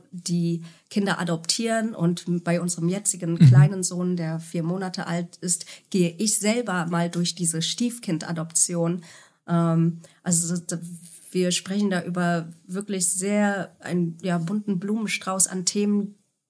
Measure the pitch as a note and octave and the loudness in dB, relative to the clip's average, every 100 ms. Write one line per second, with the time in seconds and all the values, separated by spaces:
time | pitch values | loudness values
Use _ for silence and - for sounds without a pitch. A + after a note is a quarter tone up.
0 | - F3+ F3 F3 E3+ E3+ - - - G#3+ | -8 -12 -4 0 0 -2 -6 -18 -6 -2
1 | G3 E3 F3 E3 - - A3+ A3+ A3 - | 0 0 -2 -2 -2 -2 0 0 -2 0
2 | E3+ F3 - F3 E3+ E3+ F3 E3+ E3 F#3+ | 0 0 -2 -2 0 0 0 -2 -2 -2
3 | G3+ F3+ E3+ E3+ D3 B2 D3 F#3+ F3+ F3+ | -2 -4 -2 8 10 10 8 6 -2 -2
4 | F3+ F3 D#3+ D#3+ - F3 E3 F#3 F#3 F3+ | 0 0 -2 -6 -6 -4 -2 -2 -4 -6
5 | - E3+ F3 - F3+ - - - - G3 | -4 -4 -4 -6 -4 -4 -4 -18 -2 2
6 | F3 E3 G#3+ - G#3 A#3+ G#3+ F3+ E3 E3+ | 2 0 0 0 2 0 0 -2 0 0
7 | F3 F3 F3 - E3 E3 D#3+ - A#3+ A#3+ | 0 0 -2 -2 -2 -2 -2 -2 -2 -4
8 | - D#3+ - E3 D#3+ - - E3+ E3+ F3 | -4 -4 -4 -6 -4 0 0 2 0 0
9 | - - - _ - E3+ E3+ E3 E3 E3 | -6 -20 -20 _ -2 2 4 4 2 0
10 | - _ - E3+ E3+ F3+ - E3+ E3+ F3 | -10 _ -2 0 0 -4 -6 -8 -8 -12
11 | - - - F3+ F3+ F3+ - G3 G3+ F3+ | -14 -16 -6 -2 0 0 -2 -2 0 0
12 | E3+ F3+ F3 E3+ E3 - - F3+ G#3 F#3+ | -2 -2 0 0 -4 -12 -10 -8 -6 -2
13 | F3+ F#3 G3 G#3 G#3 G3 - - - F3 | -2 -2 0 2 2 0 -6 -10 -4 -2
14 | E3+ E3 F#3 F3 E3 G#3+ G#3 F#3 G3 A3 | -2 -2 -2 -2 -2 -4 -2 -4 -2 -2
15 | G#3 - - F#3+ - F#3 F3+ G#3 G#3 G#3 | -2 -6 -4 0 0 -2 -4 0 2 0
16 | G3+ - _ _ _ | -2 -8 _ _ _